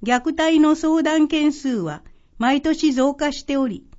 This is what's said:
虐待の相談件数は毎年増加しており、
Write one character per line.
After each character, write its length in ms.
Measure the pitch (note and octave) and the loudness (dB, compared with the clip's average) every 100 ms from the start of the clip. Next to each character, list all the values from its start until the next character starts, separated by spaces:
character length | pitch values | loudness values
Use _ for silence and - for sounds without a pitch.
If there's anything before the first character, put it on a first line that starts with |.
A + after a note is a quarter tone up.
虐 320 | G#3+ B3 C#4 D#4+ | -2 -2 0 -2
待 220 | D#4+ D#4+ | 2 4
の 160 | D4+ D#4 | 4 2
相 260 | D#4 D#4+ | 2 0
談 280 | D4+ D#4 D#4 | 2 2 2
件 240 | D#4+ D4+ | 2 0
数 160 | D4 C4+ | -2 -4
は 340 | A#3+ E3 D3+ - - _ - | -4 -4 -8 -16 -20 _ -4
毎 240 | A#3 C#4 | -2 0
年 300 | D#4+ D#4 D#4 | 0 0 0
増 240 | B3+ C4+ C#4 | 2 0 0
加 160 | D4 | -4
し 120 | C#4+ | -4
て 120 | - C#4 | -4 -2
お 100 | C4 | -2
り、 220 | F#3 - | -6 -12